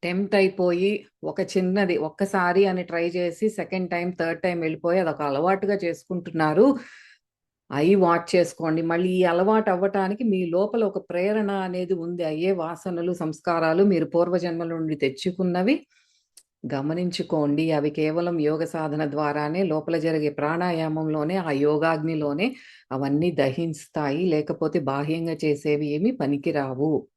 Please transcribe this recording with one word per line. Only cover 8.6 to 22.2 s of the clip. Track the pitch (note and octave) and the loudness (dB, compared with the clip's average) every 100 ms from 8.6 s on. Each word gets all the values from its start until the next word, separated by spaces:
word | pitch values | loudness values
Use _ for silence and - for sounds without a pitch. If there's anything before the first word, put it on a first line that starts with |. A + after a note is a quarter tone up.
| E3 D#3+ | -2 -2
మళ్ళీ | E3 E3+ F#3 | 0 0 0
ఈ | F#3 | 2
అలవాటు | F3+ E3+ F#3+ A3 G#3+ | 2 4 4 4 4
అవ్వటానికి | F3+ G3 G3 F#3+ G#3+ | 2 0 0 -2 -2
మీ | A#3 F#3+ F3+ | 0 0 0
లోపల | E3+ G#3 A#3 | 0 0 0
ఒక | G#3+ G3 - | -2 -2 -6
ప్రేరణ | F3 F#3+ G#3+ G#3 | -2 0 0 0
అనేది | G3 F#3+ F3+ F3+ | -2 -4 -4 -4
ఉంది, | F#3 E3 F3 | -4 -4 -4
అయ్యే | E3 D#3 F3+ | -4 -2 0
వాసనలు, | F#3+ D#3+ E3 F#3+ E3+ E3+ | 0 -2 -6 -6 -4 -4
సంస్కారాలు | F3 D#3 D3+ - E3 D#3+ E3 | -2 -4 -4 -2 0 2 4
మీరు | G3+ F3 | 4 4
పూర్వజన్మల | D#3+ E3+ F3 F3+ F3 E3 E3+ | 2 2 2 2 0 -4 -4
నుండి | E3 D#3+ D3 | -4 -4 0
తెచ్చుకున్నవి | C#3 C3+ F#3+ F3+ F#3 F3 F#3+ D4 - _ _ _ _ - _ _ - | -2 -2 -6 -2 0 2 2 0 -2 _ _ _ _ -20 _ _ -6
గమనించుకోండి. | C3+ C#3+ D#3+ F3+ F3 F#3 E3 D3 D3 D#3+ | -4 -2 -2 -2 -4 -2 0 2 2 2
అవి | D#3 D3 | 2 0
కేవలం | D3 D#3 D#3+ F3 E3+ | 0 0 0 -2 0
యోగ | D3 D#3 | 0 0
సాధన | E3 E3 D#3 D3 D#3 | -2 -4 -4 -2 -2
ద్వారానే, | C#3+ D3+ D3 D3 E3 | 0 -2 0 -2 0
లోపల | F#3+ D#3 D#3 E3 | 0 0 0 -2
జరిగే | D#3+ D#3+ D3+ | 0 0 -2
ప్రాణాయామంలోనే, | C#3+ D3 E3 F3+ E3+ D#3+ D#3 D#3+ D#3 D3+ F#3+ | -2 -2 0 -2 0 -2 -2 -2 -2 -2 -2
ఆ | E3 | -2
యోగాగ్నిలోనే | C#3 D3 D3+ D#3+ D#3+ D#3 D#3+ | 0 2 2 2 0 -2 -2